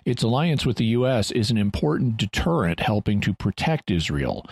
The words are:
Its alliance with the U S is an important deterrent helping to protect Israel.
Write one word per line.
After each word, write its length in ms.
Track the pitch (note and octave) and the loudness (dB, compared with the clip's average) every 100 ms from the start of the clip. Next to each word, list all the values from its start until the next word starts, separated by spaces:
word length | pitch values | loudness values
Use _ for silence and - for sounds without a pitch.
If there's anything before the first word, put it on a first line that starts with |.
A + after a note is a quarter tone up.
| - | -4
Its 160 | B2 | 0
alliance 420 | A2+ B2 E3+ C#3+ | 0 2 2 0
with 140 | C3+ A#2 | 0 0
the 80 | A2+ | 2
U 200 | A#2 B2+ | 2 2
S 240 | B2+ G2 | 2 0
is 200 | - A2 | 0 0
an 80 | A2+ | 2
important 580 | G2+ - D3+ D3+ C3 A2 | 0 0 0 0 0 0
deterrent 640 | G2+ - - E3 F2+ E2+ | -4 -2 0 2 0 0
helping 400 | - G#2+ - G2+ | 0 0 2 0
to 140 | - | 0
protect 560 | F#2+ - - - D#3+ - | -2 -2 -2 -2 -2 0
Israel. 560 | F2 D#2 D2 C#2 - - | -2 0 -2 -2 -4 -10